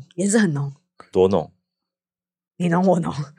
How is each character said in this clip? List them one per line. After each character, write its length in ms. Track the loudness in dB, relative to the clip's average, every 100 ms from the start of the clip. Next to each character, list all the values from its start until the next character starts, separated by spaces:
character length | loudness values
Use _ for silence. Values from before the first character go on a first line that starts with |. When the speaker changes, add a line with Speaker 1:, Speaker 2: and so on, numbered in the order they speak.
| -14 -6
Speaker 1:
颜 120 | 0
色 100 | 2
很 140 | 0
浓。 200 | -2 -6 -10 _ -20 -4
Speaker 2:
多 180 | 2 2
浓？ 240 | 2 -4 _ _ _ _ _ _ _ _ _ _ -6
Speaker 1:
你 120 | -2
浓 180 | 2 2
我 140 | 2
浓。 140 | -2 -8 -10